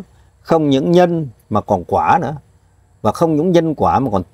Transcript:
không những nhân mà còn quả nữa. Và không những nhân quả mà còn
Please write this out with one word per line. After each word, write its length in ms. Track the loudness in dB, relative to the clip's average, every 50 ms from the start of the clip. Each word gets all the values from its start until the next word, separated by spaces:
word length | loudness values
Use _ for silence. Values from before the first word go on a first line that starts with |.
| -6 _ _ _ _ _ _ _
không 280 | _ -2 0 0 2 0
những 220 | 0 0 0 2
nhân 360 | 2 4 4 2 2 -2 -6 -8 -12 _ _ -4
mà 120 | -4 -4
còn 220 | -2 -2 -2 -4 -2 -2
quả 320 | -2 -2 0 2 0 0
nữa. 140 | 0 -4 -8 -10 -14 _ _ _ _ _ _ _ _ _ _ _
Và 100 | -4 -4
không 240 | -2 0 0 0 0
những 160 | 0 0 2
nhân 240 | 2 2 2 0 -2
quả 240 | 0 0 0 2 0
mà 120 | 0 0
còn 120 | -2 -4 -4 -2